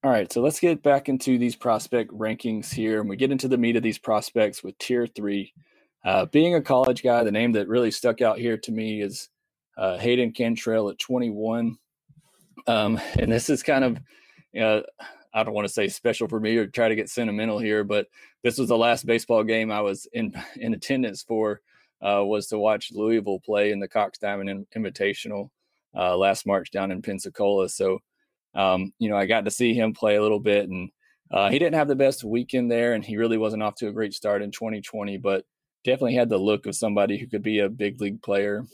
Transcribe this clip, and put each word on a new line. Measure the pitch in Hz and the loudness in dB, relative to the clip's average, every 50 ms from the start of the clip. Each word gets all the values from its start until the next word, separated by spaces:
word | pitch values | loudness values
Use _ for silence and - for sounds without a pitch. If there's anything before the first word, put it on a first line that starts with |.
| - | 4
All | 135 | 4
right, | 123 110 95 - | 4 4 2 0
so | - 120 | 0 2
let's | 123 147 156 - | 2 2 2 2
get | - 175 165 147 _ | 2 2 2 4 _
back | 147 139 139 143 143 | 4 4 4 2 0
into | 135 131 - 135 127 120 | -2 -2 2 2 2 2
these | 120 120 113 | 2 0 -2
prospect | _ - 123 110 107 - - - 120 110 - | _ 0 0 0 0 0 0 0 0 0 -2
rankings | - 104 110 110 110 110 - 117 110 107 - - | -6 -6 -4 -4 -4 -4 -4 -4 -4 -4 -6 -8
here, | - 120 110 110 110 107 | -6 -2 -2 0 0 0
and | 107 101 | -2 -4
we | 98 | -2
get | 123 131 135 | 0 0 0
into | 139 131 - | 0 -2 0
the | 127 131 | 0 2
meat | 123 117 117 117 | 2 2 2 2
of | 117 | 2
these | 117 113 101 | 0 -2 -4
prospects | - - - 110 104 - - _ 117 107 101 98 - - | -4 -2 0 0 0 -2 -2 _ 2 2 2 0 -8 -14
with | 95 - | -14 -12
tier | _ - - 127 120 120 | _ -4 -2 0 0 0
three. | 113 _ - 104 101 101 101 98 - _ - _ _ _ _ _ _ _ _ - | -2 _ -6 -4 -4 -2 -4 -4 -8 _ -20 _ _ _ _ _ _ _ _ -2
Uh, | 92 95 95 92 | 0 0 0 0
being | 80 - 143 160 175 175 | 2 4 4 4 6 4
a | 160 | 0
college | - - 135 127 165 135 120 117 | 2 4 4 4 4 4 2 2
guy, | - 123 117 117 117 | 2 2 4 4 2
the | 107 | 2
name | 101 107 120 120 113 | 2 2 2 2 2
that | 107 101 | 0 0
really | 90 113 123 120 110 | 2 2 2 2 2
stuck | 104 - - 120 113 - | -2 0 0 0 2 2
out | 123 110 107 | 2 2 2
here | 104 117 117 113 | 0 -2 -2 -2
to | 107 - - | -4 -4 -6
me | 110 110 110 110 107 107 | -6 -4 -4 -4 -4 -4
is, | 104 98 101 - - _ _ _ _ _ _ _ _ _ _ - | -4 -6 -6 -10 -16 _ _ _ _ _ _ _ _ _ _ -4
uh, | 95 95 90 | -2 -2 -2
Hayden | 85 95 120 123 123 123 113 | 0 2 2 4 4 2 0
Cantrell | 113 - 120 117 117 110 - 117 113 113 104 101 | 0 -2 0 0 0 -2 -2 0 0 0 0 0
at | 95 - | -4 -6
twenty-one. | - - 127 123 123 117 104 104 107 110 113 117 117 117 117 _ _ _ _ _ _ _ _ _ _ _ _ _ _ _ _ - - | -6 -4 -2 -2 -2 -2 -4 -4 -4 -2 -2 -2 -2 -4 -4 _ _ _ _ _ _ _ _ _ _ _ _ _ _ _ _ -6 -2
Um, | - 117 110 107 104 113 110 - - - | 0 2 2 2 2 0 -2 -4 -2 -2
and | - - 117 | 0 2 2
this | 113 113 - - | 2 0 2 0
is | 147 123 - | 0 0 2
kind | - 147 135 135 | 2 4 4 4
of, | 127 117 - - _ _ _ _ _ _ _ _ _ - 113 | 2 0 -2 -8 _ _ _ _ _ _ _ _ _ -4 0
uh, | 113 110 107 107 - - _ - - - - - _ _ - | 2 4 4 2 0 -4 _ -20 -20 -20 -20 -20 _ _ -2
I | 110 110 | -2 -2
don't | 110 104 | 0 0
wanna | 104 104 98 | -2 -2 -2
say | - - 101 | 0 0 -2
special | 98 - - - 120 107 - 117 | -2 -2 -2 -2 -2 0 0 -4
for | 104 113 110 | -4 -2 -2
me | 110 107 113 | 0 2 2
or | 117 107 | 2 0
try | 98 - 123 117 | 0 0 0 2
to | 110 110 | 2 2
get | 107 104 - | 0 -2 -4
sentimental | - 123 117 110 104 107 110 113 107 | -4 -2 -2 -2 -2 -2 -2 -2 -2
here, | 107 117 107 107 107 104 | -2 0 0 0 0 0
but | 98 104 104 95 _ _ - - _ _ _ - | 0 0 -2 -2 _ _ -20 -20 _ _ _ -2
this | 123 113 - | -2 0 0
was | 127 104 | 0 2
the | 123 | 4
last | 113 113 120 117 110 - | 4 4 4 2 2 2
baseball | 120 117 113 - - 120 110 110 | 0 0 0 2 2 2 2 4
game | 110 113 113 110 107 | 2 0 0 0 0
I | 104 104 | -2 -2
was | 104 101 98 98 - - - | -2 -2 -4 -6 -10 -10 -6
in, | 120 113 98 - - - - - | -6 -6 -4 -6 -10 -14 -14 -12
in | - 123 113 113 | -8 -4 -4 -4
attendance | 101 - - 135 131 127 110 95 - - | -6 -2 -2 -2 -2 -2 -4 -6 -10 -8
for, | - 117 110 110 107 104 104 _ _ _ _ _ _ _ _ - | -4 -2 0 0 0 -2 -6 _ _ _ _ _ _ _ _ -2
uh, | 101 101 101 101 | 0 2 2 2
was | 98 107 104 98 - | 2 0 -2 -2 -4
to | 113 107 | -4 0
watch | 104 107 107 104 - - | 2 2 2 0 -4 -10
Louisville | 113 104 107 110 113 113 101 104 98 92 | -6 -2 0 2 2 0 0 -2 -4 -4
play | _ - 107 101 104 104 | _ -2 0 2 2 0
in | 104 98 | 0 -2
the | 98 | -6
Cox | - - 110 104 98 - - | -4 -2 -2 -2 -2 -4 -6
Diamond | - 101 101 101 98 98 | -6 -4 -4 -4 -6 -6
In-, | 98 98 101 _ - 113 110 | -8 -8 -12 _ -8 -6 -6
Invitational, | 95 - - 98 101 101 - - 113 104 101 101 - _ _ _ _ _ _ _ _ _ | -6 -4 -2 -2 -2 -2 -4 -8 -8 -8 -8 -8 -10 _ _ _ _ _ _ _ _ _
uh, | - 90 90 90 | -2 0 0 2
last | 90 95 98 95 - - | 4 4 2 2 0 0
March | 101 98 95 82 - | 0 0 0 -2 -4
down | - 98 95 98 | -6 -4 -4 -4
in | 92 92 | -4 -6
Pensacola. | - 110 98 95 - 98 - - 101 101 101 98 95 90 | -6 -6 -8 -6 -8 -12 -4 0 2 2 4 2 0 0
So, | - - 95 95 92 - _ _ _ _ _ _ _ _ _ _ _ | -2 -2 0 0 0 -2 _ _ _ _ _ _ _ _ _ _ _
um, | 101 98 95 92 92 95 95 _ _ | 0 2 2 2 2 0 -6 _ _
you | 113 107 | -4 0
know, | 104 | 0
I | 101 98 | 0 2
got | 92 113 113 101 | 2 2 0 0
to | 104 | -2
see | - - 123 120 113 | -2 0 2 2 2
him | 120 113 110 | 2 0 0
play | 104 - - 107 104 | -2 0 0 2 4
a | 104 | 4
little | 107 107 107 101 | 4 2 2 2
bit, | - 107 101 101 101 87 | 2 2 2 2 2 -2
and, | 92 92 90 - _ _ _ _ _ _ _ _ | -6 -8 -10 -12 _ _ _ _ _ _ _ _
uh, | - 95 101 101 | 0 2 2 2
he | 123 143 | 2 2
didn't | 170 160 151 | 2 2 2
have | 156 147 143 | 2 2 2
the | 139 | 2
best | 131 139 135 135 - - | 4 4 2 2 0 -6
weekend | 107 110 120 123 - - 127 123 117 | -2 -2 -2 -2 0 -2 -2 0 2
there, | 117 117 120 120 117 | 0 2 2 0 0
and | 107 101 | -2 -4
he | 117 107 | -6 -4
really | 104 117 113 113 | -2 0 0 2
wasn't | 110 110 107 110 107 107 | 0 0 -2 -2 -2 -2
off | 104 104 | -4 -4
to | - 120 104 | -4 -8 -6
a | |
great | 101 110 110 101 98 | -4 -4 -6 -6 -6
start | - - 104 104 101 | -6 -2 -2 0 0
in | 104 101 | -2 -6
twenty | 101 - 117 110 110 104 | -8 -8 -6 -6 -6 -8
twenty, | 101 - - 107 101 101 101 | -10 -10 -8 -8 -6 -6 -8
but | 95 117 123 - 92 - _ _ _ _ _ _ _ _ | -4 -2 0 0 0 -2 _ _ _ _ _ _ _ _
definitely | 127 127 120 139 117 123 | 0 0 2 2 0 2
had | 123 120 117 | 2 2 2
the | 110 | 2
look | 95 95 107 107 101 - | 2 2 2 0 0 -2
of | 104 95 | -8 -6
somebody | - 117 107 101 104 101 98 101 | -4 -2 0 2 2 2 2 0
who | 98 - | -4 -6
could | - - 101 101 | -6 -8 -4 -2
be | 110 107 104 | 0 0 0
a | 101 | 0
big | 98 113 131 104 101 - - | 0 -2 -4 -4 -4 -4 -4
league | 107 101 104 113 | -6 -6 -6 -8
player, | - - 101 98 101 104 101 107 135 - | -4 -2 0 0 0 0 -2 -4 -8 -12